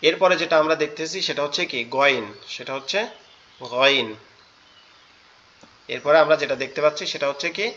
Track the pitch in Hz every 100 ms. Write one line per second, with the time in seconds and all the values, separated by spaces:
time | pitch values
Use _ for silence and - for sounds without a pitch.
0 | 143 165 185 180 165 165 156 156 147 151
1 | 160 180 175 135 143 143 175 131 117 127
2 | 139 131 107 104 - - 127 135 135 190
3 | 226 - - _ _ _ 123 120 135 139
4 | 113 107 - _ _ _ _ _ _ _
5 | _ _ _ _ _ _ - _ _ 127
6 | 139 151 151 156 143 131 131 - 151 147
7 | 180 151 139 139 170 165 208